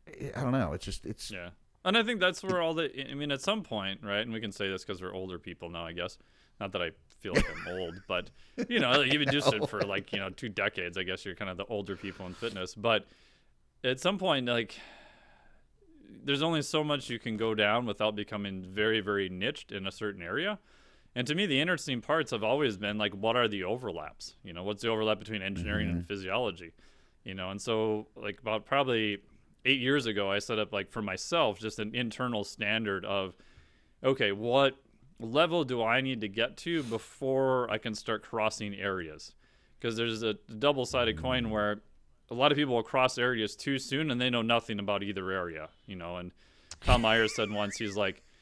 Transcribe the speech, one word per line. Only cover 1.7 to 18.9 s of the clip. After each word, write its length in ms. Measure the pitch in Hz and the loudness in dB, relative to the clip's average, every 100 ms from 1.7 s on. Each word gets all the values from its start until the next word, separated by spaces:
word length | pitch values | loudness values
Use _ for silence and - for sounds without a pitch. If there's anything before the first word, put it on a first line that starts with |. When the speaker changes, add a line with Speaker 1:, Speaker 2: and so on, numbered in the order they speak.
| _ 185 | _ 0
Speaker 2:
And 120 | 220 | 2
I 60 | |
think 160 | 220 226 | 2 2
that's 240 | 180 - | 2 2
where 140 | 190 180 | -2 0
Speaker 1:
it 40 | |
Speaker 2:
all 120 | 165 | 2
the, 360 | 160 156 - 135 | 0 -2 -4 -8
I 40 | |
mean, 180 | 135 147 | -6 -4
at 80 | 139 | -2
some 240 | 196 214 | 0 -2
point, 380 | 175 107 95 98 | -2 -4 -4 -4
right, 160 | 104 101 | -2 -2
and 140 | 117 | -2
we 80 | 113 | -4
can 100 | 107 | -6
say 180 | - 98 | -4 -4
this 140 | 95 | -2
'cause 180 | - 92 | -4 -6
we're 120 | 92 | -6
older 260 | 95 92 87 | -6 -6 -8
people 300 | - 85 85 | -10 -12 -10
now, 160 | 85 82 | -8 -6
I 80 | |
guess. 240 | 85 87 - - _ _ - | -6 -6 -8 -20 _ _ -10
Not 140 | 98 | -6
that 80 | 95 | -2
I 100 | 85 - - - | -2 -4 -18 -12
feel 120 | 98 | 0
like 120 | 85 - | 2 2
I'm 300 | 82 87 92 | -2 -6 -6
old, 160 | 85 90 | -6 -8
Speaker 1:
<laughs> 40 | - | -4
Speaker 2:
but, 200 | 92 98 - - - - | -4 -4 -12 -14 -8 -2
you 120 | 240 | 2
know, 200 | 123 139 | 4 4
you've 220 | 131 147 | 4 2
been 60 | 139 | 2
doing 340 | 143 135 110 | 4 4 2
it 60 | 104 | 0
for, 120 | 107 | -2
Speaker 1:
<laughs> 40 | 101 | -2
Speaker 2:
like, 260 | 98 - | -2 -4
you 80 | 101 | -6
know, 100 | 95 | -6
two 200 | 90 120 | -6 -6
decades. 480 | 101 101 - 87 90 | -2 -2 -2 -4 -4
I 60 | |
guess 200 | 90 95 | -4 -4
you're 120 | 101 85 | -6 -8
kind 140 | 98 | -6
of 60 | 90 | -6
the 100 | 98 | -4
older 300 | 107 98 92 | -4 -4 -6
people 300 | 98 - 92 | -6 -8 -10
in 60 | |
fitness. 420 | 90 113 101 92 - | -6 -6 -4 -8 -2
But 320 | 117 107 - - - _ _ _ _ _ 127 | 2 2 0 -12 -20 _ _ _ _ _ -2
at 160 | 127 | 0
some 160 | 180 202 | 0 2
point, 300 | 180 143 123 | 2 2 2
like, 280 | 120 110 - - - - - - - - - _ _ - - - - | 2 0 -6 -18 -20 -20 -20 -20 -20 -20 -20 _ _ -20 -20 -20 -6
there's 180 | - 139 | 0 2
only 200 | 160 160 | 4 2
so 220 | 139 156 | 2 2
much 260 | 151 143 123 | 2 0 -2
you 100 | 117 | -6
can 180 | 123 107 | -4 0
go 180 | 113 107 | 2 4
down 300 | 104 117 120 | 6 4 2
without 300 | 101 107 104 | 0 0 0
becoming 480 | 104 107 101 95 | -4 -6 -6 -6
very, 360 | 92 98 107 | -4 2 4